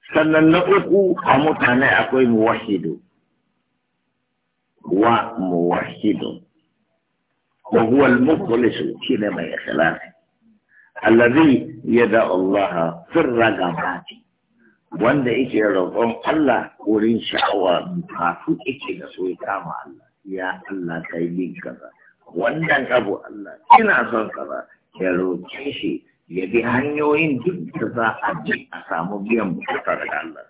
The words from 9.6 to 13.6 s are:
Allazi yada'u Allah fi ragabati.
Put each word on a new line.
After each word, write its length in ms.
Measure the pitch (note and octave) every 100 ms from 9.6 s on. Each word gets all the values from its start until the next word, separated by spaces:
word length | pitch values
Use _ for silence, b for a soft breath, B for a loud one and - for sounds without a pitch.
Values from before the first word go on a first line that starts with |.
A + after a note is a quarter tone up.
| - B1+ E2 - - _ _ _ _ _ _ b b -
Allazi 800 | A2+ A#2 A#2+ C3+ D#3+ B2 - -
yada'u 480 | - A#2 A#2 A2+ E2
Allah 720 | F2+ F#2 G2+ F#2 F2 E2 E2 -
fi 80 | E3
ragabati. 960 | C#3+ A#2 A2+ F2+